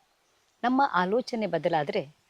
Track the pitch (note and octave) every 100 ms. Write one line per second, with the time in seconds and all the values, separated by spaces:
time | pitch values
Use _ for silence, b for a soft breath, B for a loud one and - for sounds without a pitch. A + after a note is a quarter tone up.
0 | _ _ _ _ _ _ A#3 C4 C#4 F3
1 | F3+ A#3 - A3+ G#3 E3 E3+ E3 D3 G3+
2 | C#3+ _